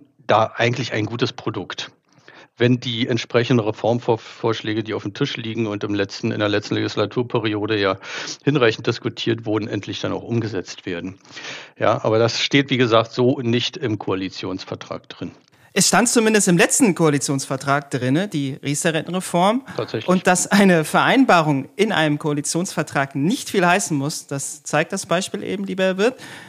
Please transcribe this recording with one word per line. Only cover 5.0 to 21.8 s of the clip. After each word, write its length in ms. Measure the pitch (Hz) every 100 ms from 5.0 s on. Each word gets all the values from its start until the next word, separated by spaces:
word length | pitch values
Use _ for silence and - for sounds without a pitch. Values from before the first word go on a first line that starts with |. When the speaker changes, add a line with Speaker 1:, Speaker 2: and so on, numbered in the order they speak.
Speaker 1:
dem 100 | 104
Tisch 240 | - 143 -
liegen 300 | 113 110 110
und 180 | 104
im 100 | 104
letzten, 380 | 101 101 - 120
in 60 | 113
der 100 | 104
letzten 280 | 104 - 107
Legislaturperiode 1040 | 107 110 104 - 120 120 107 107 101 110
ja 200 | 98 98 - - - -
hinreichend 440 | - 143 117 - -
diskutiert 580 | 117 120 - - 113
wurden, 240 | 113 107 110
endlich 320 | 110 104 95
dann 120 | 104
auch 100 | 92
umgesetzt 640 | 98 117 110 92 - - -
werden. 320 | 87 92 98 - - - - - -
Ja, 240 | 104 123
aber 160 | 117 110
das 220 | 117 -
steht, 300 | - 139 139
wie 80 | 127
gesagt, 340 | 123 113 -
so 260 | - 123 139
nicht 360 | 120 123 - -
im 220 | 131 104
Koalitionsvertrag 1120 | - 95 95 - 95 92 - 107 - 82 -
drin. 200 | - 85 - _ _ _
Speaker 2:
Es 140 | 196 -
stand 200 | 196 240
zumindest 400 | 240 220 214 196
im 100 | 175
letzten 360 | 240 - 240
Koalitionsvertrag 960 | - 160 143 - 135 - 135 139 139 143
drinne, 360 | 135 127 147 208
die 320 | 151 139 135
Riester-Rentenreform. 1040 | 135 147 175 156 147 185 - 175 190 240 - -
Speaker 1:
Tatsächlich. 320 | 110 117 117
Speaker 2:
Und 180 | 185 185
dass 220 | 180 -
eine 340 | 202 202 170
Vereinbarung 840 | 151 175 139 233 247 180 156 139 127
in 160 | -